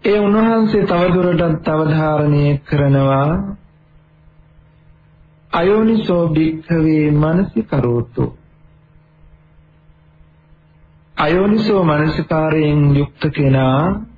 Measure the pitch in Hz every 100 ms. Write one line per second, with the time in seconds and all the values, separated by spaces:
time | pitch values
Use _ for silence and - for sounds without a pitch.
0 | - 208 202 214 226 226 214 208 185 175
1 | 180 180 180 160 170 156 - 156 156 156
2 | 156 151 147 147 147 143 - 147 143 139
3 | 135 135 143 180 196 196 - _ _ -
4 | _ _ - _ - - _ _ - -
5 | _ _ - _ _ 170 180 214 220 226
6 | 156 175 170 156 160 160 - 165 156 156
7 | 151 147 156 170 196 - 214 143 127 120
8 | 117 - 127 - _ _ - - _ -
9 | _ _ - - _ - _ _ _ _
10 | _ _ - _ _ - _ _ _ -
11 | _ - 151 175 202 214 214 202 170 147
12 | 156 - 156 160 156 156 151 147 147 143
13 | 143 - 156 143 139 131 131 131 170 202
14 | 220